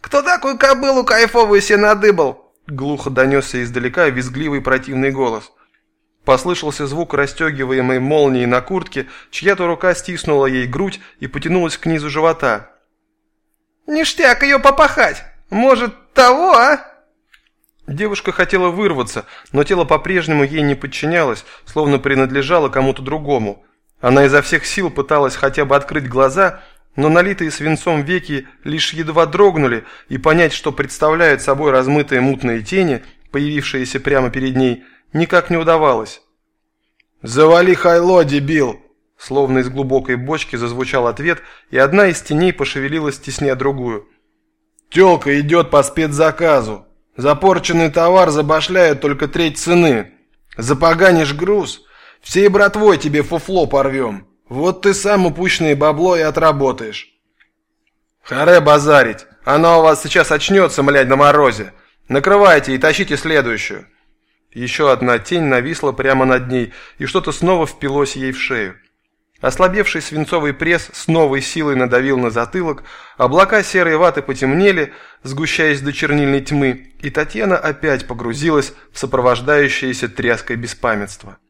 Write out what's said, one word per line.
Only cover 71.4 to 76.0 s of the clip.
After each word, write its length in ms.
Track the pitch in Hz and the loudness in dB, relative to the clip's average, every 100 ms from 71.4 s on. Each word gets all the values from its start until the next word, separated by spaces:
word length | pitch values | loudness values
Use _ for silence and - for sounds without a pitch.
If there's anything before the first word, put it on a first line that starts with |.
силой 340 | 131 170 151 131 | -4 -4 -2 0
надавил 400 | 127 123 135 131 | 2 0 0 0
на 120 | 120 | -2
затылок, 540 | 113 117 185 170 139 - - - - | -2 -4 -4 -6 -6 -12 -20 -20 -2
облака 440 | 123 151 190 214 | 0 4 4 2
серой 340 | 190 185 170 156 | 0 0 2 4
ваты 260 | 175 160 | 2 0
потемнели, 720 | 135 135 131 147 202 185 143 - - _ | -6 -4 0 2 2 2 -4 -8 -20 _
сгущаясь 600 | 135 135 160 - 156 143 | -12 -8 -6 0 0 0
до 100 | 139 | -4
чернильной 480 | 139 | -4